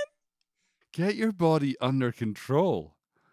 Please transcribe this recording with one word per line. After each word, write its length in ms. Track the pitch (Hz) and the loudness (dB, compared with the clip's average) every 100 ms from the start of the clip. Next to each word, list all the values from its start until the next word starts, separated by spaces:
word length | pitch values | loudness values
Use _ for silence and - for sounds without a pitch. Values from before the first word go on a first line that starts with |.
| 587 _ _ _ _ _ _ _ _ | -10 _ _ _ _ _ _ _ _
Get 220 | - 185 208 | -2 -2 0
your 160 | 220 | -2
body 440 | 185 165 156 143 127 | 2 2 2 0 -2
under 280 | 123 135 123 | 0 0 0
control. 840 | - 110 104 - 139 185 104 76 _ _ _ _ | -2 -6 -6 -2 2 2 0 -6 _ _ _ _